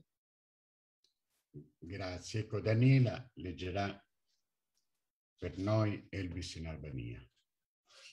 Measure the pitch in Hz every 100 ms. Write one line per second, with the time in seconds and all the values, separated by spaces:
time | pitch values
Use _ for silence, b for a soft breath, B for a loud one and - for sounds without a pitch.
0 | _ _ _ _ _ _ _ _ _ _
1 | _ _ _ _ _ 73 - _ 82 95
2 | 92 90 - 110 107 107 87 110 127 135
3 | 120 - - - 87 87 92 95 101 95
4 | _ _ _ _ _ _ _ _ _ _
5 | _ _ _ _ 87 92 98 110 107 98
6 | - 98 90 82 85 85 80 76 76 67
7 | 58 58 - _ _ _ _ _ B B
8 | B